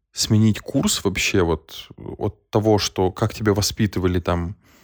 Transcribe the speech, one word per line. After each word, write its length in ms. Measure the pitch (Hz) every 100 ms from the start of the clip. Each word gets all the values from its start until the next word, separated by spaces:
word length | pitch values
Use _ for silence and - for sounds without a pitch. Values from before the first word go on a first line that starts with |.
| _
сменить 480 | - - 107 110 104
курс 440 | - 139 202 -
вообще 380 | 101 92 - 98
вот 460 | 85 80 - - - -
от 520 | - 90 104 - _
того, 280 | 110 107 104
что 340 | - - 92
как 220 | - 107
тебя 200 | - 107
воспитывали 680 | 101 98 - 107 - 90 90
там 360 | 87 87 85 104 _ _